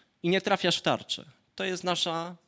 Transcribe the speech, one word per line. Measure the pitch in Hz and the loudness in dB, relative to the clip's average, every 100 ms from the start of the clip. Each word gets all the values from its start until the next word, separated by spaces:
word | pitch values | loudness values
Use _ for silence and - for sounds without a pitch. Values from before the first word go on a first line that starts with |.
| _ _ | _ _
i | 170 | 0
nie | 185 | 2
trafiasz | 202 196 180 - | 2 2 2 2
w | |
tarczę. | 170 120 - - - - _ - | 2 0 -2 -8 -10 -20 _ -8
To | |
jest | 190 180 | -6 -4
nasza | 175 175 180 165 170 175 | -2 0 0 -2 -6 -10